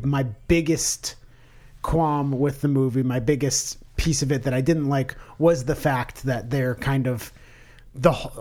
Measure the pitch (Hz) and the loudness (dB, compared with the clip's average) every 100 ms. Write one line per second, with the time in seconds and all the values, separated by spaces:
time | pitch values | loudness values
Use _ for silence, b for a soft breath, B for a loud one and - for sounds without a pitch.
0 | 127 139 127 104 - 170 160 156 - - | 0 0 -2 -4 0 2 2 0 -2 -4
1 | - - b b b b b b - 160 | -8 -12 b b b b b b -2 0
2 | 156 147 139 131 139 135 143 139 131 123 | 2 0 0 0 0 0 0 2 2 2
3 | 127 127 113 143 139 - - - - - | 0 0 0 0 0 -2 -4 -10 -10 -2
4 | 170 143 135 139 123 127 131 160 143 139 | 0 0 0 0 0 0 2 2 2 0
5 | 131 - B B 160 170 127 151 151 131 | -2 -6 B B 4 4 0 0 0 0
6 | 120 - 131 123 110 139 127 120 - 135 | -2 -6 -4 -4 -2 -2 -2 -2 -2 0
7 | 131 120 - - b b b b b - | 0 -4 -6 -18 b b b b b 0
8 | 165 - 123 - | 2 2 -4 -12